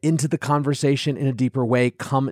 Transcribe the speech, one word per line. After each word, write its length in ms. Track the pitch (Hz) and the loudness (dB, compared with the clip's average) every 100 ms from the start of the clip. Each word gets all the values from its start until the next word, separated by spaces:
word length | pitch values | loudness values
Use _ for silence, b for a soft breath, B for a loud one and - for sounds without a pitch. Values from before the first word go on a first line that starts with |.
into 240 | 151 160 143 | 0 0 0
the 100 | 170 | -2
conversation 800 | 131 147 143 139 139 139 151 127 | 0 0 0 0 0 0 -2 -2
in 80 | 135 | -2
a 80 | |
deeper 320 | 120 127 131 117 | 0 0 0 0
way, 240 | 123 123 | 2 2
come 420 | - - 135 135 | -2 -2 -2 -2